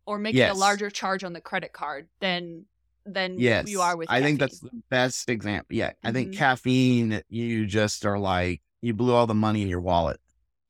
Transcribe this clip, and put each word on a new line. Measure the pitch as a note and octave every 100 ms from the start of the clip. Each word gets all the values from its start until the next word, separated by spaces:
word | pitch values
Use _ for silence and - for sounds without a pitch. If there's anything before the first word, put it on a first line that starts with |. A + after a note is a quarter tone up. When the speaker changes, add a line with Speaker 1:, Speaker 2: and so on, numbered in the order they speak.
| -
Speaker 1:
or | G#3
making | G#3+ A3+
a | -
Speaker 2:
Yes. | G3
Speaker 1:
larger | G3 G3+ G3+
charge | - G3+ F#3+
on | F#3+
the | E3+
credit | - F#3+ E3
card | - D3 C#3+ D#3+ _
than, | F#3+ F3 F3 E3 G3 _ _ _ G#3
than | G3 F#3 F#3
Speaker 2:
Yes. | B2 G#2+ -
Speaker 1:
you | G3+
are | F3 F3
with | D#3+
Speaker 2:
I | B2
think | C#3+ D3
Speaker 1:
caffeine. | C#3
Speaker 2:
that's | -
the | - A#2+ -
best | B2+ B2+ - -
example. | A#2 G#2 G2+ - A2
Yeah. | F#2+ -
I | A2+
think | A#2+ F#3+
Speaker 1:
Mm-hmm. | F#3+
Speaker 2:
caffeine, | C#3+ B2+ C3 B2+ B2+ B2 A2+ G#2+ -
you | A2+ A#2 A2+ G#2+
just | G#2 G#2+ - G#2+
are | G2+
like, | G2 F#2 F2+ F2 _ _
you | A#2+
blew | G#2+ B2
all | A#2+ A#2
the | G#2+
money | G#2+ G#2+
in | G2+
your | F2+
wallet. | F2+ E2+ D#2+ - _ _ _ _ _